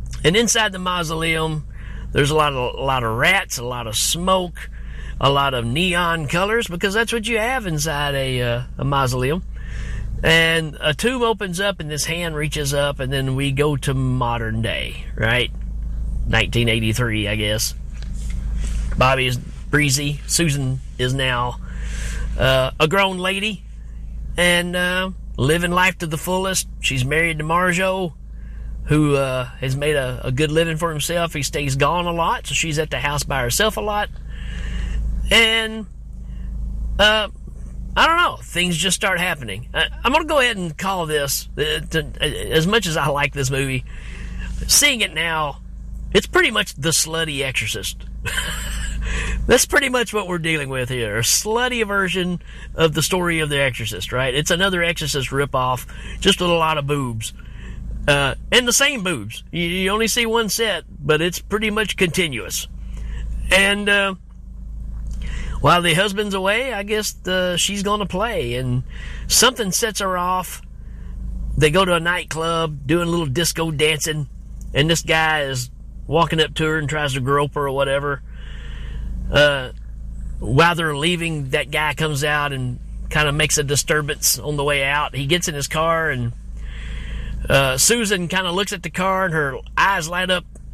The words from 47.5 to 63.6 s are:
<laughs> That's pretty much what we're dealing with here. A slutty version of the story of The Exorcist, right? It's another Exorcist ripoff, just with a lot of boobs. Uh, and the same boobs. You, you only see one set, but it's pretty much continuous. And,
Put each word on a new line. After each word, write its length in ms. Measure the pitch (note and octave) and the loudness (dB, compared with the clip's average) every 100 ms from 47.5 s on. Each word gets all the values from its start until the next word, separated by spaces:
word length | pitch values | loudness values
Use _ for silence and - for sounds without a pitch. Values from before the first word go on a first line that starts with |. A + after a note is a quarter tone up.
| B2 G#2+ G#2+ F#2 - - - | -2 -2 -4 -6 -8 -10 -8
<laughs> 460 | - - - - - - - - - - - - - | -4 -4 -4 -4 -4 -4 -4 -4 -4 -4 -2 -2 4
That's 200 | B3 - | 4 4
pretty 220 | D4 C4+ | 2 2
much 260 | B3 A3+ | 2 0
what 140 | G#3 F3+ | -2 -2
we're 100 | F3 | -2
dealing 300 | D#3+ D#3 C#3 | 0 0 0
with 200 | C3 B2 | -2 -2
here. 300 | B2+ A2 G#2+ | -2 0 0
A 40 | |
slutty 640 | A#2 - G#3 A3 B3 A#3+ G#3 | 2 2 2 0 0 0 0
version 540 | G3+ F#3 F3+ F3+ F3 - - - | 0 0 0 -2 -4 -8 -12 -10
of 200 | - D#3+ | 2 2
the 80 | D#3 | 4
story 380 | C#3 F#3 F3 E3 | 0 2 2 2
of 80 | D3+ | 2
The 120 | C#3+ | 2
Exorcist, 520 | C#3 A#2 A2 G2 - | 2 0 -6 -6 -4
right? 220 | B2 C3 | 0 2
It's 180 | C3+ D#3+ | 0 2
another 300 | E3+ G3 F3+ | 2 2 2
Exorcist 480 | E3+ E3 D3+ C#3+ B2 | 0 0 -2 -2 0
ripoff, 560 | C3+ C#3 C3+ B2+ B2+ - - - - | 0 0 2 0 0 -4 -12 -10 -2
just 200 | F#3+ F#3+ | 2 2
with 100 | F3 | 2
a 40 | |
lot 240 | E3+ D#3+ D#3 | 2 2 0
of 80 | C#3 | 0
boobs. 460 | D3 B2+ A2 - - - - - - - - - | -2 -2 -4 -8 -10 -14 -14 -12 -10 -8 -4 2
Uh, 280 | C#3+ C#3 - - | 4 2 -2 2
and 140 | A#3+ A#3+ | 2 4
the 40 | |
same 300 | - C#4 C4 | 2 2 2
boobs. 400 | F3+ C#3 G#2 - - | -2 -2 -6 -10 -8
You, 120 | E3 | -4
you 280 | E3+ F#3 F#3+ | -2 0 0
only 160 | G#3+ A3+ | 2 2
see 200 | B3 A3+ | 2 2
one 220 | A3+ A3 | 2 0
set, 360 | - A3+ E3+ - | 0 0 -2 -6
but 320 | - C#3+ D3+ | -8 2 4
it's 200 | F3 E3+ | 2 -2
pretty 300 | - G#3 G#3+ | -4 -2 0
much 260 | G#3+ G#3 - | 0 -2 0
continuous. 720 | F#3 E3 E3+ A#2+ F2+ - - - - - - - - - - | 2 2 0 -2 -6 -6 -8 -10 -10 -8 -6 -6 -4 -4 2
And, 380 | F#3 | 4